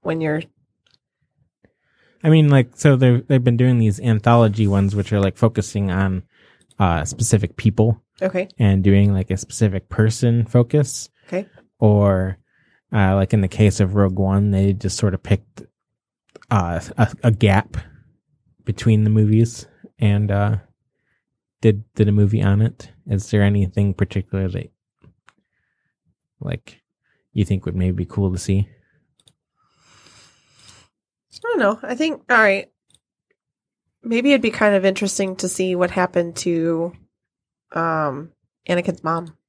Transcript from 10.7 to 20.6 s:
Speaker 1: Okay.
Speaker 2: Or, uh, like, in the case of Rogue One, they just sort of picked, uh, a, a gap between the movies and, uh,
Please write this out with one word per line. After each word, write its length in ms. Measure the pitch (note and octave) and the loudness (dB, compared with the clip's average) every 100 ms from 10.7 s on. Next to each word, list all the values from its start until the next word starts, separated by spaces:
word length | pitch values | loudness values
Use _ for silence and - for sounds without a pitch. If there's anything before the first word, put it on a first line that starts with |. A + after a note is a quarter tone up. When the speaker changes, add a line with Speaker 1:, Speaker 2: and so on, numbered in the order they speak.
| D3+ C3+ - - _ _ | 0 -2 -6 -16 _ _
Speaker 1:
Okay. 180 | F3+ G3+ _ _ _ | -10 -10 _ _ _
Speaker 2:
Or, 580 | A2 G#2 G2+ F#2+ F#2 F#2+ _ _ _ _ _ | 2 4 4 2 -2 -8 _ _ _ _ _
uh, 220 | A2+ F#2+ | 0 2
like, 180 | G2 F#2+ | 2 2
in 80 | G#2+ | 0
the 80 | F#2+ | -2
case 320 | - G#2+ - | 2 2 2
of 140 | F#2+ | 0
Rogue 240 | G2+ G2 F#2 | 2 0 0
One, 320 | F#2+ G2 G#2 | 0 0 0
they 240 | G2 G2 | 2 0
just 240 | G2 G2 - | 0 -4 -2
sort 160 | G#2 | -2
of 80 | F#2 | -4
picked, 400 | - G#2 - - - _ _ _ _ _ _ - _ | -2 -2 -2 -20 -20 _ _ _ _ _ _ -20 _
uh, 300 | A2 F2 E2+ - - | -2 0 -4 -8 -2
a, 100 | A2+ - | -2 0
a 80 | A#2+ | -2
gap 480 | G#2 G#2+ F#2+ - - - - _ _ _ _ _ _ | 2 2 2 0 -10 -14 -20 _ _ _ _ _ _
between 400 | - G2+ - G#2+ | -10 -4 0 2
the 60 | G#2+ | 2
movies 560 | G#2+ G#2+ A2 A#2 - - _ - _ | 2 4 2 2 -2 -20 _ -20 _
and, 320 | G#2 G2+ G#2 | 0 0 0
uh, 260 | G2+ G2+ G#2+ | -2 -2 -4